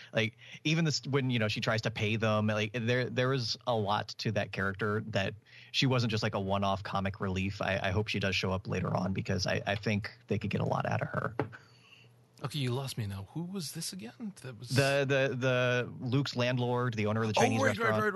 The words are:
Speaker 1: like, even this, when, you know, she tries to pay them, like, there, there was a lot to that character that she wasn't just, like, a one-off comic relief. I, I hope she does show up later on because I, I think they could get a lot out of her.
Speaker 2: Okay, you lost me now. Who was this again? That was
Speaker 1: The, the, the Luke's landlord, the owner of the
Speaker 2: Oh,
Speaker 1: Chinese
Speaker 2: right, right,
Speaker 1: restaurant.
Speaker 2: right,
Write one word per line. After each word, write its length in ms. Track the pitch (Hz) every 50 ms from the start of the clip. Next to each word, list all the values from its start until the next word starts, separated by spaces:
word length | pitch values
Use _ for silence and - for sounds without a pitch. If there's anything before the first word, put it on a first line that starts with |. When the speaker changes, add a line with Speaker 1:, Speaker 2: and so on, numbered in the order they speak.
| - -
Speaker 1:
like, 240 | - 113 113 113 - - - - - - -
even 200 | 151 160 160 170
this, 160 | 156 - - - 143
when, 220 | 131 143 127 131
you 80 | 123 120
know, 80 | 110
she 140 | 104 104 117
tries 200 | 104 123 113 110
to 100 | - 117
pay 240 | 110 - 110 104 113
them, 320 | 107 113 110 107 107 107 110
like, 240 | 107 107 107 110
there, 360 | 104 127 110 113 123 127 123 -
there 200 | 113 123 123 131
was 280 | 135 135 113 104 - - - -
a 40 | 120
lot 320 | 110 104 95 104 110 110 - - -
to 140 | - 117
that 180 | 98 101 - 98
character 540 | - 101 95 98 95 - 113 104 104 110 110 110
that 220 | - 101 98 104 - - _ - - - - -
she 160 | - - -
wasn't 240 | 131 131 127 120 113
just, 140 | 110 107 117
like, 100 | 110 110
a 60 | 104
one-off 420 | 98 95 98 101 101 98 98 95
comic 380 | 98 - - 98 95 98 92 -
relief. 420 | 104 98 90 95 95 101 104 -
I, 160 | 90 92 95 98
I 100 | - 98
hope 160 | 92 107 107 -
she 100 | - 104
does 160 | 98 98 92
show 160 | - - 95
up 160 | 92 95 -
later 260 | - 101 92 - - -
on 160 | - - 92
because 340 | 95 - - - 95 90 95
I, 160 | - - - -
I 120 | - 101
think 340 | 101 - 113 104 101 - - - - -
they 120 | - 101 101
could 120 | - 101
get 100 | - 104
a 40 | 107
lot 220 | - - - - -
out 100 | 113 110
of 60 | -
her. 300 | - - - - - - - - - - - - - - - - - - - - - _ _ _ _ _ - -
Speaker 2:
Okay, 140 | 135 - 147
you 140 | 131 127
lost 260 | 120 135 139 127 - -
me 80 | 107
now. 220 | 101 98 98 95 -
Who 120 | - 156 175
was 260 | 175 196 202 156 135
this 220 | - 160 165 -
again? 400 | 202 185 214 233 - - 240 202 - -
That 160 | - 131 120 104
was 120 | 123 117
Speaker 1:
The, 340 | 131 135 139 139 139 143 139
the, 300 | 131 139 135 135 135 131
the 520 | 123 123 131 127 123 127 123 123 123 120 87 78 78
Luke's 340 | 107 123 120 143 139 - -
landlord, 600 | 123 120 123 127 123 123 120 123 123 123 123 113
the 120 | 107 104
owner 160 | 104 107 113
of 100 | 113 110
the 60 | 104 -
Speaker 2:
Oh, 40 | -
Speaker 1:
Chinese 140 | 110 110 110
Speaker 2:
right, 160 | - 107 - -
right, 0 |
Speaker 1:
restaurant. 240 | 233 233 220 214
Speaker 2:
right, 100 | 214 208 196